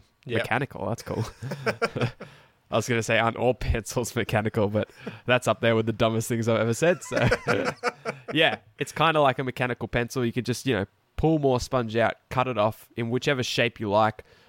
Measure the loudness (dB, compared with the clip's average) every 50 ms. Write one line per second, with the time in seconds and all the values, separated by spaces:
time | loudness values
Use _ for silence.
0 | _ _ _ _ _ -6 -4 -4 -2 -2 -2 -2 -2 -4 -6 -8 -6 -6 -6 -6
1 | -6 -6 -6 -4 -6 -6 -8 -12 -12 -12 -10 -6 -4 -4 -2 -2 -4 -4 -2 -2
2 | -4 -4 -4 -8 -16 -20 -20 -20 _ _ _ _ _ -4 -2 -2 0 0 -2 -2
3 | 0 2 2 2 2 2 0 2 0 0 0 0 0 -2 -2 -2 -4 -4 -4 -4
4 | -4 -2 -2 -4 -2 0 0 0 0 0 0 0 0 0 0 -2 -2 -4 -8 -14
5 | -14 -14 -14 -8 -2 0 0 2 2 0 0 2 2 2 4 2 2 0 0 0
6 | 2 2 2 0 -2 -2 -2 -2 0 2 2 2 2 0 0 2 2 2 2 0
7 | -2 -4 -2 0 2 2 2 0 0 0 -2 0 -2 -4 -6 -4 -6 -6 -6 -6
8 | -8 -10 -10 -10 -10 -4 0 2 2 2 2 -2 -8 -14 _ -8 -8 -6 -2 0
9 | 2 2 4 4 4 4 2 0 -2 -6 -4 -2 -2 -2 -2 -4 -6 -4 -2 -2
10 | -2 -2 -2 -2 -2 0 0 -2 -2 -2 -4 -2 -2 0 0 0 -2 -4 _ _
11 | _ _ _ 0 2 2 2 4 4 2 2 0 0 -2 -2 -2 -2 0 0 0
12 | 2 0 0 -4 _ _ -2 -2 -2 0 2 2 2 2 0 -4 -12 -12 _ -6
13 | -4 -2 -4 -2 0 0 0 0 -2 -2 0 0 0 0 -2 -4 -2 0 2 4
14 | 4 2 0 -4 -12 _ _ _ _